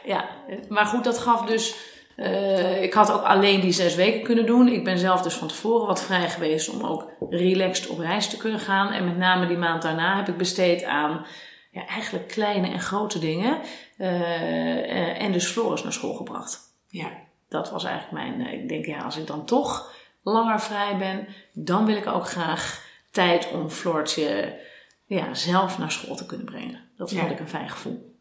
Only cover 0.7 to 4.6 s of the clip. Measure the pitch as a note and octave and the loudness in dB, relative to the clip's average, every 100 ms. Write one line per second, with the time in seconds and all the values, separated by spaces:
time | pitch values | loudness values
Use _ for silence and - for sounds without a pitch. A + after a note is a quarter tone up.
0.7 | G#3 G#3+ A#3+ A#3+ A3+ A#3+ A3+ G#3 A3 - | 4 4 4 2 0 2 2 2 0 -2
1.7 | - - - - - - G3 G3 - F#3 | -6 -14 -20 -20 -6 -2 0 2 2 2
2.7 | F#3 F#3 G#3 G#3 - - G3 G3+ G3 F3+ | 0 2 6 6 6 6 6 8 6 4
3.7 | F3+ F3 D#3 G3 A3+ - A#3 A3 A#3+ | 4 4 4 4 4 2 4 6 8